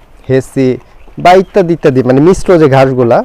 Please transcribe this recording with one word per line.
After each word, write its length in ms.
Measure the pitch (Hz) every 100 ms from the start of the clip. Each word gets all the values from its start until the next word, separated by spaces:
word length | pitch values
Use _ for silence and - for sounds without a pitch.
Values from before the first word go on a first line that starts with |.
| _ - -
হেসি 400 | 131 - - 131 123 - - - -
বা 80 | 151 190
ইত্যাদি 320 | 185 208 170 165
ইত্যাদি, 240 | 156 127 123
মানে, 100 | 131 160
মিশ্র 220 | 196 - 175
যে 60 | 156 135
ঘাসগুলা। 420 | 135 127 120 143